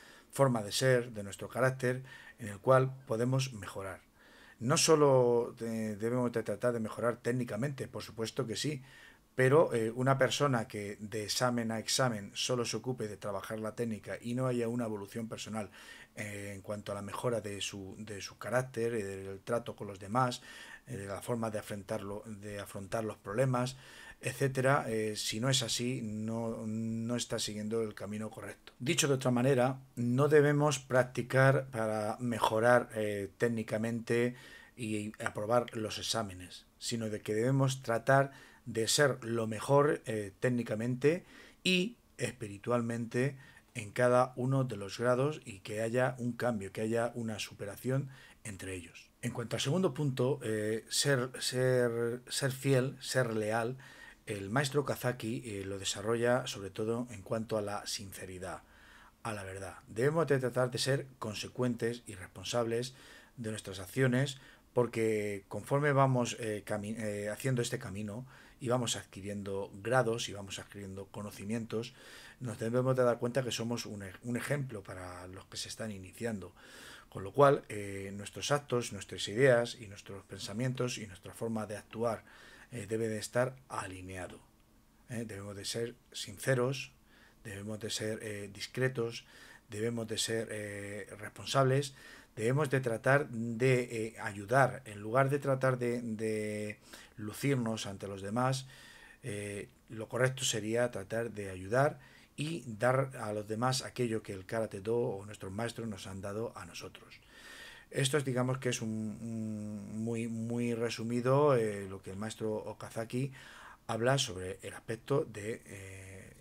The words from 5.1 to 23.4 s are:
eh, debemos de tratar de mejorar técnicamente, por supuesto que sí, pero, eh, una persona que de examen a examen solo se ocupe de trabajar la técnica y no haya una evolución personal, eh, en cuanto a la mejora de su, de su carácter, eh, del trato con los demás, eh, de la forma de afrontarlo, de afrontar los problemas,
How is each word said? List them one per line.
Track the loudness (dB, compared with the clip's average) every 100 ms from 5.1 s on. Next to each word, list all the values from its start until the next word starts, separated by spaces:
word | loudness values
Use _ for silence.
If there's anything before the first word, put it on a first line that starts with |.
| 10 8 6 2 -4
eh, | -4 -2 -2 0
debemos | 0 2 2
de | 0
tratar | -2 0 0
de | 0
mejorar | -2 0 0 0
técnicamente, | 0 0 0 -2 -4 -4 -8
por | -8
supuesto | -10 -6 -4 -2 -2
que | -2
sí, | -2 -4 -10 -20 -20 -20 _
pero, | 4 6 8 6
eh, | 4 0 2
una | 4 6
persona | 4 4 4 2 0
que | -6 -6 -8
de | -6 -4
examen | -2 2 2 2 0
a | -2
examen | 0 2 2 0 -6
solo | -6 -2 0 0
se | -2
ocupe | -4 -4 -6
de | -6
trabajar | -6 -6 -6 -6
la | -6 -4
técnica | -4 -4 -6 -8
y | -4
no | 0 0
haya | 2 0
una | -2
evolución | -2 -4 -8 -8 -8
personal, | -8 -6 -6 -6 -10 -20 -20 -18 -10
eh, | -8 -8 -8
en | -10
cuanto | -8 -8 -6
a | -6
la |
mejora | -6 -4 -2 0
de | -2 -6
su, | -6 -8 -10 -12
de | -12 -10
su | -12 -10
carácter, | -2 0 0 -2 -2
eh, | 0 -4
del | -6 -8 -10
trato | -2 -2 -2 -10
con | -10
los | -10
demás, | -2 2 2 0 -10 -18 -16 -18 -12
eh, | -8
de | -6
la | -6
forma | -2 -2 0
de | -2
afrontarlo, | -6 -8 -4 -4 -4 -8 -10
de | -12 -10 -8
afrontar | -8 -10 -4 -4 -4
los | -6
problemas, | -4 2